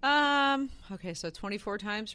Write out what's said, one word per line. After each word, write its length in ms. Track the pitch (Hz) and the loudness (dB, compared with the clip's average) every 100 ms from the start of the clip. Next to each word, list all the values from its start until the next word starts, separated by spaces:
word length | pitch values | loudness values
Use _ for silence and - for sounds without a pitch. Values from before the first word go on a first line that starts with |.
Um. 680 | 269 294 294 285 277 277 269 - - | 2 4 6 4 4 2 0 -6 -12
Okay, 200 | 196 185 | -10 -8
so 140 | 165 170 | -6 -6
twenty-four 500 | - 202 202 202 202 | -6 -6 -4 -4 -4
times, 360 | 202 208 220 | -2 -4 -4